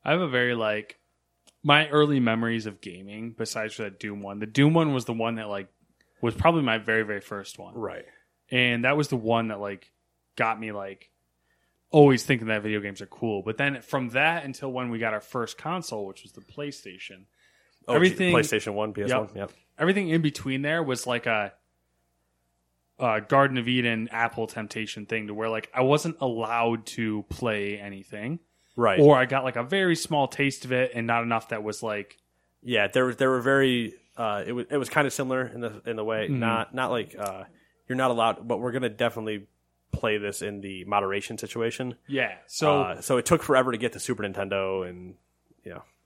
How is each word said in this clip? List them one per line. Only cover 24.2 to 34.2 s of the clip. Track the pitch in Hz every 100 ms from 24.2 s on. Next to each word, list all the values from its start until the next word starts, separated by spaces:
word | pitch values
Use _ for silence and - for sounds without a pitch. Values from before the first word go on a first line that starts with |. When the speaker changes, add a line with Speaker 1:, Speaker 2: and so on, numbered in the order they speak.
| 117 117 110
Speaker 1:
Temptation | - 107 113 107 - 104
thing | 113 104
to |
where, | 104 113
like, | 110 -
I | 131
wasn't | 131 151 165 156
allowed | 131 113 110 117 117 113 104
to | - 113 107 -
play | - 120 107 101 104
anything. | 101 98 95 104 117 170 _ _ _ -
Speaker 2:
Right. | 117 95
Speaker 1:
Or | 143 135
I | 127
got, | 135
like, | 131 120
a |
very | 123 196 185 160
small | - 151 135
taste | - 139 - 127
of |
it | 127 127 123
and | 113
not | 117
enough | 117 113 -
that | 113
was, | 107 104
like, | 113 104 98 - _ _ _ _
Speaker 2:
Yeah, | 120 113 101
there | 127 127
was, | 117
there | 131
were | 127
very, | 123 135 135 123 113 - _
uh, | -